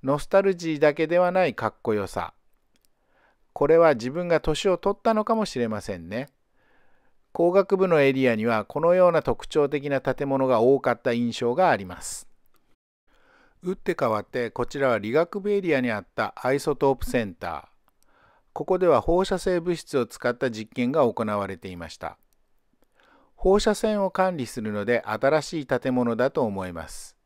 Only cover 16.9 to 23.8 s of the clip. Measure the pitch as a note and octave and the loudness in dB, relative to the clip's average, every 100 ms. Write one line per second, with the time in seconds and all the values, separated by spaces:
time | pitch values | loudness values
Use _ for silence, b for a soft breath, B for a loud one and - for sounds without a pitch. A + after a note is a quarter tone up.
16.9 | C3 - B2+ G#2+ E2+ F2+ D#2 - _ _ | 2 0 -2 -4 -8 -10 -10 -14 _ _
17.9 | _ b b b b b - D3 F#3 F3+ | _ b b b b b -12 -2 2 4
18.9 | C3+ G#2+ E3+ F#3+ F#3+ G3+ F3+ E3 E3+ - | 4 4 0 0 -2 -2 -2 -2 -6 -4
19.9 | C#3+ A#2 - A#2+ A#2+ C3+ A2 G#2+ - B2 | -4 -4 -4 -4 -2 -4 -6 -10 -4 -2
20.9 | D#3 B2+ G#2 A2 G#2 G2 F#2+ G2 F2+ E2 | 2 0 0 -4 -4 -4 -8 -12 -14 -14
21.9 | - E2 - _ _ _ _ _ _ b | -12 -14 -14 _ _ _ _ _ _ b
22.9 | b b b b _ F#3 G3 A3 G#3 | b b b b _ 2 4 2 0